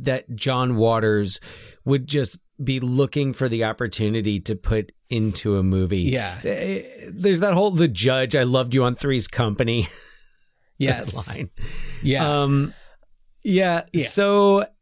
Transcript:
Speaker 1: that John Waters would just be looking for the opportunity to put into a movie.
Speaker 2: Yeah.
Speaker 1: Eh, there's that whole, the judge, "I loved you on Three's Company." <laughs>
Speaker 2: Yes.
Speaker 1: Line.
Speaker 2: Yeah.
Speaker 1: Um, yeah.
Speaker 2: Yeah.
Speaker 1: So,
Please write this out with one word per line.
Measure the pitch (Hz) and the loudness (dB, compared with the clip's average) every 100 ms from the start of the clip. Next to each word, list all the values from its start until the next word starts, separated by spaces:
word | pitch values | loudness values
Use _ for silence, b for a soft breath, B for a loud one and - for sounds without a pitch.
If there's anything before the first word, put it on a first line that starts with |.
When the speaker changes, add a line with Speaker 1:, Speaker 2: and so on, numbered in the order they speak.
Speaker 1:
that | 127 131 - 113 | -4 -4 -6 -6
John | 135 127 127 113 | -2 0 0 2
Waters | 113 113 110 107 98 - B B B B | 2 2 2 2 0 -6 B B B B
would | 131 139 127 | 0 0 0
just | 143 123 - _ - | -2 -2 -6 _ -8
be | 131 131 | -4 -2
looking | 123 127 135 147 135 | 0 0 0 0 -2
for | - 131 | -2 -2
the | 113 110 | 0 -2
opportunity | 110 117 - 107 113 104 101 | -2 -4 -2 -2 0 0 -2
to | - 98 | -4 -4
put | - 110 101 _ - | -2 -2 -2 _ -6
into | 117 110 95 107 98 | -2 -2 -2 0 0
a | |
movie. | 92 95 92 95 | 2 2 0 0
Speaker 2:
Yeah. | 87 127 98 87 | 0 -2 -4 -6
Speaker 1:
Eh, | 190 202 190 196 - - - | -6 -4 -4 -6 -10 -16 -16
there's | - 196 170 | -2 2 2
that | 202 | 2
whole, | 180 208 | 2 2
the | 165 165 | 2 2
judge, | 92 123 131 131 143 | 2 0 0 0 2
"I | |
loved | 123 127 120 | 2 2 2
you | 131 | 2
on | 123 | 2
Three's | 123 143 131 - | 0 -2 -2 -2
Company." | - 113 101 117 117 87 | -2 -2 0 0 0 -2
<laughs> | B B B B B B B B - | B B B B B B B B -4
Speaker 2:
Yes. | 135 120 110 - - - | -2 0 -2 0 0 -2
Speaker 1:
Line. | 92 B B B B B | -8 B B B B B
Speaker 2:
Yeah. | 139 135 151 147 | -2 0 2 2
Speaker 1:
Um, | 143 139 143 b b b _ _ _ _ 208 | 2 2 0 b b b _ _ _ _ 0
yeah. | 185 185 170 - | 2 2 0 -2
Speaker 2:
Yeah. | 175 - | -2 0
Speaker 1:
So, | - 202 202 202 196 - _ | 2 2 4 6 4 0 _